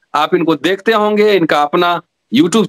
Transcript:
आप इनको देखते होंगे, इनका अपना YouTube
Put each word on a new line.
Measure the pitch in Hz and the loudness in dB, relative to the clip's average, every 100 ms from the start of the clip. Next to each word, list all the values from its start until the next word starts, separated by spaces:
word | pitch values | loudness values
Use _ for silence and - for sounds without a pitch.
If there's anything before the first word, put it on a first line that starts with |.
| _ 143 | _ -4
आप | 156 180 | -2 0
इनको | 156 320 | 0 -2
देखते | 330 190 - | -2 -2 0
होंगे, | 220 214 214 214 | 0 0 0 2
इनका | 196 165 151 | 2 0 0
अपना | 147 175 175 170 - _ - 220 | 0 0 -2 -4 -8 _ -4 0
YouTube | 175 226 | 0 0